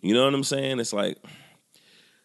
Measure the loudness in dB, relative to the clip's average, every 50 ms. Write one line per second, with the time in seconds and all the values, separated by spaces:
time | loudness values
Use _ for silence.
0 | 0 2 2 4 4 4 2 0 -2 -2 -2 -2 -2 -2 -2 -2 -4 -2 -2 -2
1 | -2 -2 -4 -8 -14 -20 -20 -20 -20 -20 _ _ _ _ _ _ _ _ _ -20
2 | _ _ _ _